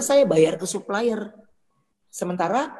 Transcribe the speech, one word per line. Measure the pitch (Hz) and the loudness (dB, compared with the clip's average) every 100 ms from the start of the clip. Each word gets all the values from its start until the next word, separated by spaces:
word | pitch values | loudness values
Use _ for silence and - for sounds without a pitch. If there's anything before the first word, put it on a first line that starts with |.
| 269 | 2
saya | 277 247 | 4 4
bayar | 160 160 160 | 4 4 2
ke | 180 | -6
supplier? | 196 - 202 240 208 - - _ _ _ _ _ _ _ | -8 -6 -2 -2 -2 -8 -14 _ _ _ _ _ _ _
Sementara | - 180 180 170 240 294 | -8 -6 -4 -2 -2 -4